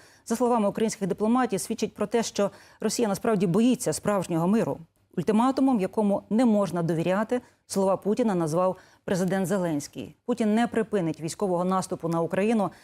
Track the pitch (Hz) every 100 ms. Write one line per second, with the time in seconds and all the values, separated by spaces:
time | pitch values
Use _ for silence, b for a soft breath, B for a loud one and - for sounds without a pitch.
0 | B B - 226 240 240 202 190 220 -
1 | 185 190 214 247 247 190 - 220 214 -
2 | 208 233 226 - 202 B B B 214 -
3 | 233 196 - 214 185 175 233 240 - 151
4 | - 202 165 165 170 220 156 139 165 _
5 | _ - 170 214 254 269 269 247 185 -
6 | 208 196 - 214 254 208 196 175 165 160
7 | 165 190 220 247 b b b 190 196 185
8 | 190 214 233 185 160 160 185 180 B B
9 | - 185 185 190 185 202 175 147 - -
10 | 104 - - 240 220 214 240 226 220 208
11 | 165 156 160 - 208 175 185 190 170 180
12 | 165 165 165 190 208 233 180 B